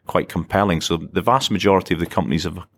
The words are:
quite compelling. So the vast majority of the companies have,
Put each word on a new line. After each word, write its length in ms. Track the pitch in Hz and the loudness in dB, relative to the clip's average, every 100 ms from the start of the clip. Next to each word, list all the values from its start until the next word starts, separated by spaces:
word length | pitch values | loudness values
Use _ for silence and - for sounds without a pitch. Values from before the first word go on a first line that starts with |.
| - | -2
quite 220 | 90 - | -2 -2
compelling. 520 | 87 80 95 101 82 | -6 -2 2 2 0
So 180 | - 85 | -2 -4
the 220 | 80 95 | -4 -2
vast 300 | 87 131 135 | 2 2 2
majority 440 | 101 98 95 - | 0 4 4 2
of 60 | 82 | -2
the 60 | 85 | -2
companies 380 | - - 85 | -2 0 -2
have, 160 | 82 87 - | -2 -8 -14